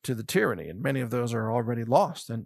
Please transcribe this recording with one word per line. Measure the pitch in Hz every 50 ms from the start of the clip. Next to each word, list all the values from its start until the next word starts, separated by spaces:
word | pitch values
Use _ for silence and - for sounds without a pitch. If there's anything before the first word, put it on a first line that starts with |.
| -
to | - 127
the | 110 110
tyranny. | - - 185 214 151 107 85 76 80
And | 82 104
many | 135 139 135 131
of | 127 113
those | 120 123 120 117 117
are | 113 113 110
already | 113 123 113 117 120 117 113
lost | 113 127 175 202 180 165 - - -
and, | 117 113 110